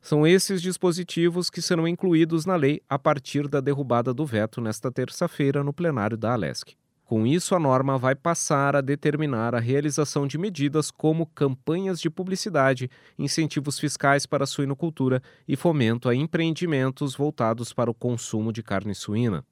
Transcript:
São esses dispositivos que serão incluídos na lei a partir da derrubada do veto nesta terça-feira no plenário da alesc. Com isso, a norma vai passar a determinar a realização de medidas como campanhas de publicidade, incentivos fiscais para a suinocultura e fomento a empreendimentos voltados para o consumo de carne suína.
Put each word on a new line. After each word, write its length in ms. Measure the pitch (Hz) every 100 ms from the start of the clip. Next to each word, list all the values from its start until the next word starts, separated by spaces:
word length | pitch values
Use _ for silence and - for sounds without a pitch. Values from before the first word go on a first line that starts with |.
São 240 | - 151
esses 380 | 151 190 - 190
dispositivos 880 | 180 180 180 170 175 - 170 170 170
que 100 | -
serão 260 | 165 175 165
incluídos 600 | 175 190 165 165 165 160
na 80 |
lei 260 | 180 139 151 _
a 80 | 139
partir 520 | 160 143 - 143 147
da 120 | 143
derrubada 540 | 135 139 139 120 120
do 100 | 123
veto 360 | 151 113 110 -
nesta 280 | 113 107 131
terça-feira 760 | 120 127 - 175 - 139 139
no 80 | 143
plenário 440 | 143 170 135 104 113
da 160 | 110
alesc. 420 | 120 78 64 - _ _ _
Com 220 | _ 110 113
isso, 300 | 165 - 185
a 20 |
norma 400 | 147 131 135 135
vai 160 | 127
passar 640 | 135 170 170 - 147 139 143
a 40 |
determinar 720 | 135 143 151 151 156 120 117
a 60 | 120
realização 680 | 117 139 147 143 147 147 143
de 100 | 147
medidas 540 | 202 160 143 151 147
como 340 | - 156 160 160
campanhas 760 | - 143 131 - 165 190 175
de 80 | 170
publicidade, 800 | 156 185 185 220 156 135 131 127 _ - -
incentivos 600 | 143 - 151 - 143 -
fiscais 460 | 147 - 143 143 -
para 180 | 143
a 20 | 139
suinocultura 760 | - 139 139 170 156 131 127 - _ -
e 80 | 143
fomento 520 | 175 151 113 117 123
a 60 |
empreendimentos 1000 | 123 160 160 165 156 175 143 131 131 143 127
voltados 560 | 147 147 113 117 117
para 180 | - 117
o 40 |
consumo 580 | 117 123 120 - 113 110
de 100 | 110
carne 320 | - 98 101
suína. 480 | 95 - 104 120 85 -